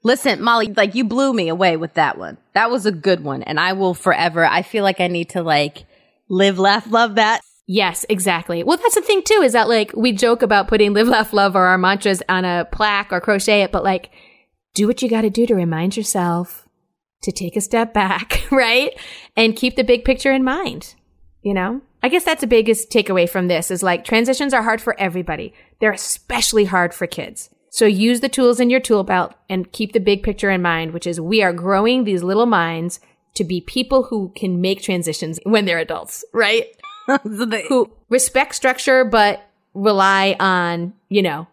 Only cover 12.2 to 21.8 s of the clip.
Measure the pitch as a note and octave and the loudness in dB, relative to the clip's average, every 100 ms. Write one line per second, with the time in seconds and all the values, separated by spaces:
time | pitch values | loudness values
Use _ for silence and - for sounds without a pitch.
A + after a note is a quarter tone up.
12.2 | - F#3 F#3 F3 E3+ - G#3+ G3+ G#3 - | -2 -2 0 -2 -4 -2 0 0 -2 -4
13.2 | - G3+ G#3 G#3 F#3+ F#3+ G3 F#3+ - - | 0 0 2 2 2 0 -2 -4 -6 -20
14.2 | _ _ _ _ _ G3 G#3 A#3+ B3 A3+ | _ _ _ _ _ -2 0 0 0 0
15.2 | A3 A3 A#3+ G3+ E3+ D#3+ F3+ A3 G#3 G3 | 0 0 2 2 0 -2 -2 -4 -4 -2
16.2 | F3 E3+ F3+ - _ _ _ _ _ _ | -2 -2 -6 -12 _ _ _ _ _ _
17.2 | - - F3 G#3 G3 A#3 A3+ G#3+ F#3+ - | -8 -6 -6 -6 -2 -2 0 0 0 -2
18.2 | - - - C4+ A3+ B3 C#4+ - - - | -2 -4 0 2 4 2 0 -6 -20 -20
19.2 | - - A3+ A3 B3 B3+ A#3 A#3+ C4 B3+ | -8 0 0 2 -2 0 2 2 2 0
20.2 | C#4 C4 C4 D4 F#4+ - - _ _ _ | 2 2 0 -2 -6 -10 -16 _ _ _
21.2 | _ _ G3+ F#3+ F#3 B3+ | _ _ -4 -2 -4 -6